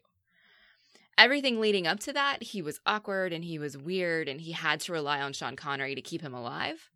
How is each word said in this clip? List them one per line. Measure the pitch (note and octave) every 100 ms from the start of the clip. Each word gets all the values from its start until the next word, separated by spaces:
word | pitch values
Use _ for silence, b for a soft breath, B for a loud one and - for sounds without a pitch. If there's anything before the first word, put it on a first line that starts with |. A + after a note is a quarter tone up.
| - _ b b b b b b b b b -
Everything | A#3 C#4+ C4 A3+
leading | G#3+ G3+ E3
up | G3+
to | -
that, | C#4 C#4 C4+
he | - G3+
was | D3+ D3 -
awkward | G#3 G#3 G3 F#3
and | E3
he | E3+ D#3+
was | D3 C#3
weird | D3 F#3 F3+ E3 C#3+
and | C#3
he | E3
had | E3 D#3+ D3+
to | -
rely | E3 C#3+ C#3+
on | C#3
Sean | C3+ C3 B2+
Connery | D3+ C#3 C3+ C3+
to |
keep | - D#3+
him | D3
alive. | B2 A#2+ D3+ - D#4+ -